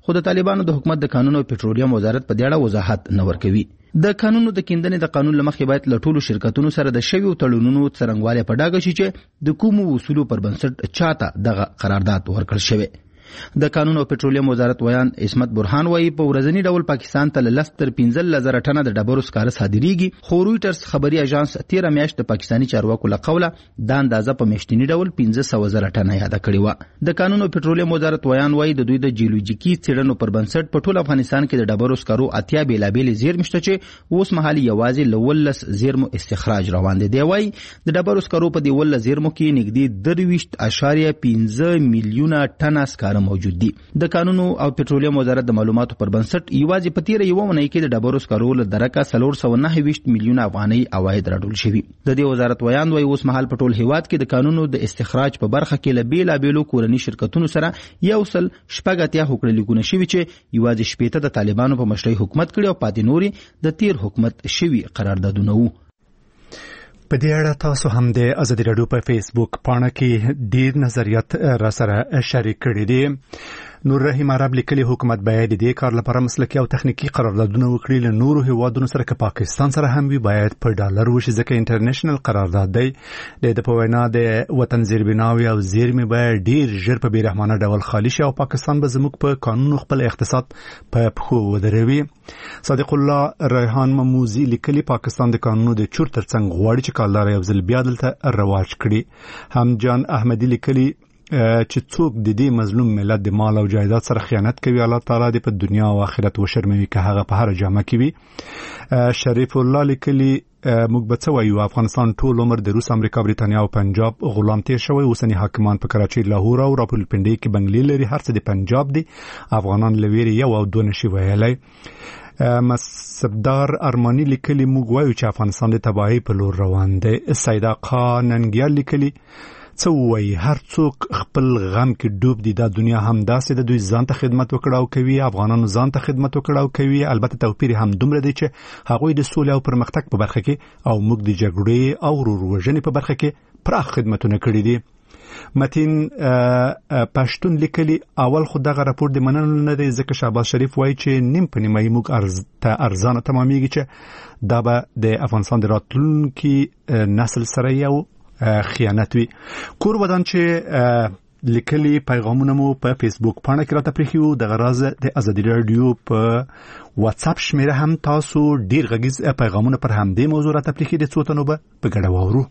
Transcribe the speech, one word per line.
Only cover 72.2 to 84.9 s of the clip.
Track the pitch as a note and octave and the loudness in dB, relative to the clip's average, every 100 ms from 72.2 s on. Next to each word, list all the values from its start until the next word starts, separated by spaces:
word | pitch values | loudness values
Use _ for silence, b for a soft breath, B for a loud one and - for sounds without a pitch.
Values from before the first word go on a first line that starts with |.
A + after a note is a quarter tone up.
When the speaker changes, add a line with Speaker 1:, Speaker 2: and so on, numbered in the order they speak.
| - | 0
Speaker 2:
شریک | B2+ A2 G#2+ - | -2 -2 -2 -2
کړي | G#2 G#2 | -2 0
دي. | B2+ C#3+ C#3 B B B B B B C#3 | 2 0 -4 B B B B B B 0
نور | C3+ | 2
رحیم | C#3+ C3+ C#3 | 2 0 0
عرب | C3 C3+ B2+ | 0 0 -2
لیکلي، | - C#3 | 0 0
حکومت | B2 B2+ B2 A2+ G2+ | 0 0 0 0 0
باید | A2+ A2+ | 0 0
د | G#2 | 2
دې | A#2 B2 | 0 0
کار | C3 A#2 | 0 0
لپاره | A#2+ B2 | 0 0
مسلکي | B2 - B2 C#3+ | 0 -2 -2 0
او | B2 | -2
تخنیکي | - C3+ B2+ C3+ - | 0 -2 -2 -4 -2
قراردادونه | A2+ G2+ G#2+ A2 B2 | 0 0 0 0 0
وکړي. | B2 - C3 A#2+ | 0 0 0 2
له | A2 | 2
نورو | C3 D3 C3 | 2 2 2
هیوادونو | A#2+ B2 A#2+ B2+ | 0 0 0 -2
سره | B2+ | -2
که | A#2 C3 | -4 -2
پاکستان | A2 - F#2+ - C#3+ D3+ | -2 -2 -6 0 0 2
سره | D3 | 0
هم | C#3 C#3 | 0 0
وي، | C#3 G#2+ | 0 0
باید | G#2 G#2+ - A#2+ | 2 0 0 -2
په | G2+ | 0
ډالر | G2+ G2 A2+ | 0 0 2
وشي، | B2 B2 | 2 0
ځکه | A2 A#2 A#2+ | -2 0 0
انټرنیشنل | A2+ A2+ A2+ C3+ E3 C#3 - | 0 0 0 0 -2 -2 0
قرارداد | G2+ F#2+ G2 G2 G#2+ | 0 0 0 0 0
دی. | C3 C3 B B B B | -2 -4 B B B B
د | B2 | 0
ده | A2+ B2 | 0 0
په | A#2 | 0
وینا، | A2+ A#2+ A#2+ A#2 | 2 2 2 0
د | A#2 A2 - B2+ | 2 0 0 -2
وطن | B2 A#2 A2 | 0 0 0